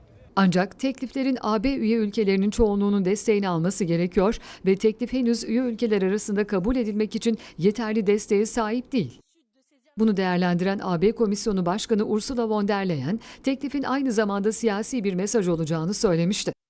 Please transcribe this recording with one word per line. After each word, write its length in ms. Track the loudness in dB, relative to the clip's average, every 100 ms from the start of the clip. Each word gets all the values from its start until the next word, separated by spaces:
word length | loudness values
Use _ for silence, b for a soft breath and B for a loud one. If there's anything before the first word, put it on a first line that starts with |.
| -20 -20 -6 2
Ancak 420 | 4 4 0 -2
tekliflerin 600 | -4 -4 -6 -2 -2 0
A 240 | 0 0
B 100 | 0
üye 240 | 0 0 2
ülkelerinin 520 | 0 0 2 2 2
çoğunluğunun 540 | 2 2 4 2 2
desteğini 440 | 2 0 2 0 2
alması 360 | 0 0 0
gerekiyor 540 | 0 0 0 2 0 0 B B 0
ve 100 | 2
teklif 360 | 2 0 -4
henüz 320 | -2 0 0
üye 160 | 0 0
ülkeler 420 | 0 -2 0 2
arasında 440 | 2 0 -2 -2 0
kabul 300 | 0 0 0
edilmek 400 | 0 -2 -2 -2
için 220 | -2 -2 B B
yeterli 480 | 0 0 -2 -2 2
desteğe 400 | 2 2 0 2
sahip 460 | 0 -2 -4 -4
değil. 280 | -4 -4 -8 _ _ _ _ _ _ _ 0
Bunu 180 | 2 2
değerlendiren 640 | 0 2 2 2 0 -2
A 200 | -2 2
B 100 | 2
Komisyonu 540 | 2 0 0 -2 0 0
Başkanı 380 | -2 0 0
Ursula 440 | 0 -2 -2 -4 -2
von 200 | 0 0
der 200 | 0 0
Leyen, 320 | -2 -2 -4 B B
teklifin 400 | -4 -2 -4 -4
aynı 300 | -2 -2 0
zamanda 400 | 0 0 0 -2
siyasi 520 | 0 -2 -2 -4 -4
bir 100 | -2
mesaj 340 | -2 0 0 0
olacağını 460 | 0 0 -2 -2
söylemişti. 580 | 0 2 2 0 -2 -4 -8